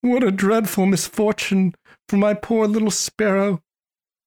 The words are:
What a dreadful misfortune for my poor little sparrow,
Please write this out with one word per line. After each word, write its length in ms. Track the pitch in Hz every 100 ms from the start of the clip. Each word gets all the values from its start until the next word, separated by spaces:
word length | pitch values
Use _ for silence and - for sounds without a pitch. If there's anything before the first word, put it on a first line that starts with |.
What 220 | 247 247
a 80 | 247
dreadful 560 | 190 190 226 214 - 190
misfortune 880 | 190 - - 214 214 - 196 190 - _ - _
for 80 | 202
my 180 | 202
poor 320 | 208 - 226 214
little 240 | 214 220
sparrow, 720 | 190 - _ 214 190 196 180 _ _ _ _ _ _